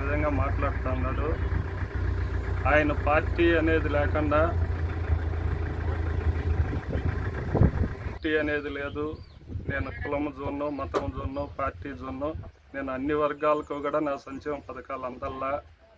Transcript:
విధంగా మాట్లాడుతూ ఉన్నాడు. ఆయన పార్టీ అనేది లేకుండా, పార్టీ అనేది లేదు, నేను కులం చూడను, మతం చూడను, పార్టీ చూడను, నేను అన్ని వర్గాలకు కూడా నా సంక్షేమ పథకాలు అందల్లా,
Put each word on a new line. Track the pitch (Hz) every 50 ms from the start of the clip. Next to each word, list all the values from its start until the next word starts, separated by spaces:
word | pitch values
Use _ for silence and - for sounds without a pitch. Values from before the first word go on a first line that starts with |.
| 135
విధంగా | 139 147 151 151 151
మాట్లాడుతూ | 143 135 135 135 - - 143 139 131 - - 131
ఉన్నాడు. | 127 127 127 131 123 - 135 156 165 - - - - - - - - - - - - - - - - - - - - - - - - - -
ఆయన | 131 147 151 151 147 143 - -
పార్టీ | 143 151 160 - - - 170 170 170 170
అనేది | 160 160 160 160 156 156 156
లేకుండా, | 147 147 147 147 156 156 151 147 147 151 160 170 - - - - - - - - - - - - - - - - - - - - - - - - - - - - - - - - - - - - - - - - - - - - - - - - - - - - - - - - - - - - - - - - - - - - - - -
పార్టీ | - - - - 156 156
అనేది | 156 147 151 147 147 143 147
లేదు, | 143 139 143 147 147 151 151 151 - - - - - - - - - - - -
నేను | 139 135 135 135
కులం | - - - 143 143 143 147 147 135
చూడను, | 135 143 143 143 143 147 147
మతం | 143 135 139 135 - 143 143 139 135
చూడను, | 139 139 135 135 139 143 139 - -
పార్టీ | 135 135 - - - 143
చూడను, | 135 127 131 131 131 131 143 156 160 - - - - - _ - -
నేను | 139 135 135
అన్ని | 131 127 135 147 151
వర్గాలకు | 147 151 143 147 143 151 151 151 151 147 - 147 143
కూడా | 143 143 147 156
నా | 156 143 139
సంక్షేమ | 135 - 135 135 135 - 147 147 135 - -
పథకాలు | 123 127 120 - 135 131 131
అందల్లా, | 123 127 123 139 135 131 131 135 135 143 147 - - - _ - - -